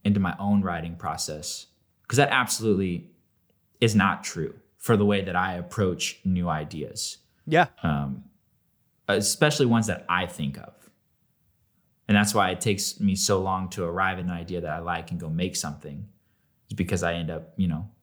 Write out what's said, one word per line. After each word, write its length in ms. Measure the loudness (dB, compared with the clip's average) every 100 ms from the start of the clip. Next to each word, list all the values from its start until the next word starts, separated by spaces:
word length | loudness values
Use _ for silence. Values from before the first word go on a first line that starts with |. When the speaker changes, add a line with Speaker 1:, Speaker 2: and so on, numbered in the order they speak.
Speaker 1:
into 160 | 4 2
my 160 | 2 0
own 220 | 2 2
writing 340 | 2 -2 -6 -6
process, 720 | -6 -6 -6 -8 -8 -12 -14 _ _ _ _
'cause 100 | 4
that 120 | 4
absolutely 800 | 4 0 0 2 2 2 -4 -8 _ _ _ _ _ _ _
is 140 | 4 6
not 280 | 4 2
true 300 | -6 -6 -6 -8 _ _
for 180 | 2 4
the 100 | 6
way 160 | 2
that 140 | 0 0
I 180 | 0 -2
approach 640 | -6 0 0 0 -6 -4
new 240 | 0 0 0
ideas. 720 | -2 -4 -8 -8 -8 -10 -10 _ _ 2
Speaker 2:
Yeah. 200 | 4 4 0
Speaker 1:
Um, 420 | -2 0 -2 -8 -12 _ _ _ _ _ _ _ 0
especially 580 | 0 0 2 2 4 4
ones 220 | 4 2
that 180 | -4 -2
I 180 | 0 0
think 320 | -4 -6 -6
of. 160 | -14 _ -20 _ _ _ _ _ _ _ _ _ _ _ 4
And 80 | 4
that's 180 | 6 2
why 160 | 2
it 100 | 0
takes 380 | -2 -2 -2 0
me 160 | 0 0
so 260 | 0 0
long 280 | 0 -2 -4
to 120 | -4
arrive 360 | -4 0 0 0
at 60 | -4
an 60 |
idea 300 | -6 -6 -6
that 80 | -4
I 80 | -6
like 320 | -4 -6 -6
and 80 | -8
go 80 | -4
make 260 | -2 -2 -2
something, 520 | -6 -8 -12 -14 -14 _ _ _ _ _ _
is 60 | -4
because 280 | -2 0
I 100 | 0 -2
end 140 | -4
up, 220 | -8 -10 -2
you 100 | 0
know 220 | 0 -6 _